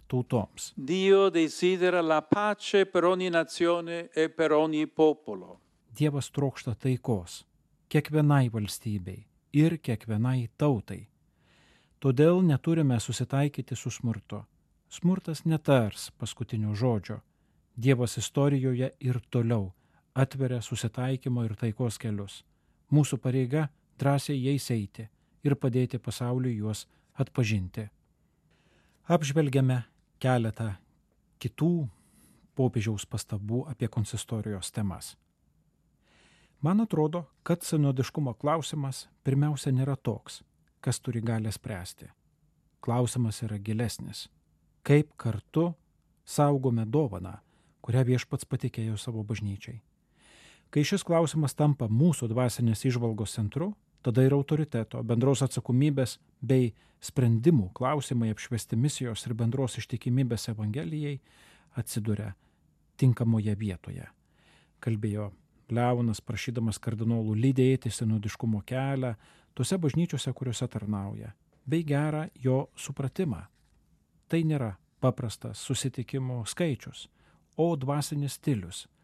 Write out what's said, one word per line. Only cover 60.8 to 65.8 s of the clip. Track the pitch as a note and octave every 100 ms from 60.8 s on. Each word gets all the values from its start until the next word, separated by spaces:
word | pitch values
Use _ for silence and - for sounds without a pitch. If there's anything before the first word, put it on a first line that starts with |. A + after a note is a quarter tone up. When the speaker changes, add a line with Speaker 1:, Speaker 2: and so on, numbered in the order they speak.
| E3 D#3 D3 C#3 _ _ - _ _ -
Speaker 1:
atsiduria | - A#2 G#2+ G2+ G#2 - _ _ _ _ _ -
tinkamoje | C3 A#2 A#2 A2+ G#2+ G#2
vietoje, | G#2+ F2 - F2 E2+ _ _ _ _ _ _ -
kalbėjo | - G#2+ G#2+ G#2 G#2 - _ _ -
Leonas, | A#2